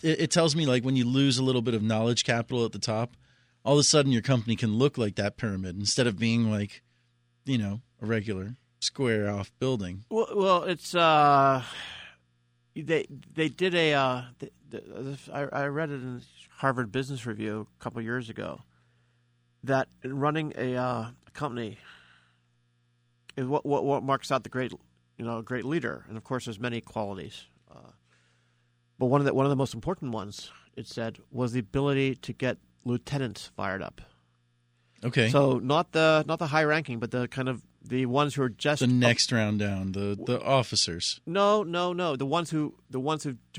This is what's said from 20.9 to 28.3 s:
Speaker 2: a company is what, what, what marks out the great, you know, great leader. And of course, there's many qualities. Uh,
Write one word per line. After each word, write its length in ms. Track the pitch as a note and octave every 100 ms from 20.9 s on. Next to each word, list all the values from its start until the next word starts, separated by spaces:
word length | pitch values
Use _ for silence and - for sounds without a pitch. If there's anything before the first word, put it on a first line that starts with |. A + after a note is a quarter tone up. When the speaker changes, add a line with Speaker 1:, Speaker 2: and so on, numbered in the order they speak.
| A#2+ A#2 B2 _
Speaker 2:
a 40 |
company 440 | - D3 A#2+ A2 - - - _ _ _ _ _ _ _ _ _ _ _ _ - -
is 80 | B2+
what, 200 | D3 C#3+
what, 180 | C#3+ C#3
what 180 | C#3
marks 280 | C3 C3+ -
out 120 | C3+
the 60 | -
great, 220 | B2+ B2 F2 _ _ _ -
you 80 | A#2
know, 160 | A2+
great 240 | A2 B2+ A2+
leader. 400 | D#3+ A#2+ C2 -
And 100 | A2
of 60 |
course, 220 | - C3 A#2+
there's 140 | G2+
many 220 | A#2+ A#2+
qualities. 640 | - - G2+ G2 F2 - - _ _
Uh, 60 | - - _ _ _ _